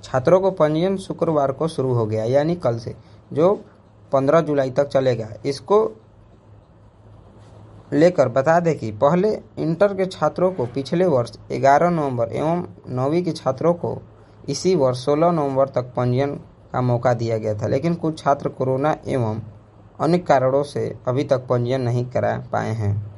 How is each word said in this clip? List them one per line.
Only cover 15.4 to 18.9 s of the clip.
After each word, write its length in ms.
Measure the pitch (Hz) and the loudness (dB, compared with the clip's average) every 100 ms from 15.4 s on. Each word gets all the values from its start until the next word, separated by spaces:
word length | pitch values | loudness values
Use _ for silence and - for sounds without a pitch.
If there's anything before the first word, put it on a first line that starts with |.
| 143 135 135 | 0 0 0
तक 140 | 127 | 0
पंजीयन 540 | 127 - 123 123 143 160 - - - | -6 -2 0 0 0 -4 -12 -20 -8
का 80 | 127 | -2
मौका 320 | 127 120 123 | 0 2 2
दिया 240 | 120 117 113 | 0 0 -2
गया 160 | 110 | -2
था, 140 | 107 107 | -4 0
लेकिन 280 | 127 165 170 | 0 0 -2
कुछ 280 | 160 156 | -4 -2
छात्र 260 | - 143 143 | 0 0 0
कोरोना 460 | - 131 131 147 | -4 -2 0 0